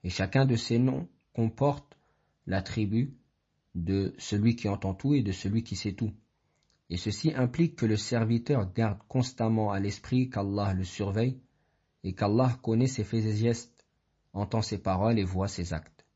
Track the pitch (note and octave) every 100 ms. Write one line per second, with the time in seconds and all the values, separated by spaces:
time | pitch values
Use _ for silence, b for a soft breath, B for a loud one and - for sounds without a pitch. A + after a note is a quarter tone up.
0 | F2+ - F#2+ C3 C3+ A#2 - A#2 B2+ C3+
1 | E3+ _ _ - A2+ - C#3+ C#3+ - -
2 | _ _ _ _ - F#2+ F#2 A2+ G#2 A2
3 | C#3 - _ _ _ _ _ F#2 E2+ F#2+
4 | F#2+ - - G#2 A2 A#2 G#2 G2+ F#2+ F#2
5 | C3+ D3 G#2 F#2 G2 A2+ A#2 F#2 G#2 G2
6 | A2 - _ _ _ _ _ _ _ F2
7 | G#2+ G#2 D#3+ C3 B2 B2+ E3+ - A2+ G#2+
8 | - A#2+ A2+ A#2 A#2 C#3 F#2 G#2 A2+ G2+
9 | _ C3 B2 - A2+ A2 G#2 G2 G2+ G2+
10 | - B2+ B2+ G#2+ G2 G2+ G2+ F#2 F#2 -
11 | G2+ G2+ B2 C3 _ _ _ _ _ _
12 | F2+ F#2 G#2 A2 B2+ B2 - A2+ C3+ C3+
13 | G#2 A#2 A2 G#2 A#2 A#2 - _ _ _
14 | _ _ _ F#2+ G2+ A2+ G#2+ G2 G2 F#2
15 | G#2+ A#2 F#2+ F#2 G2 - F2 D#2+ - _
16 | _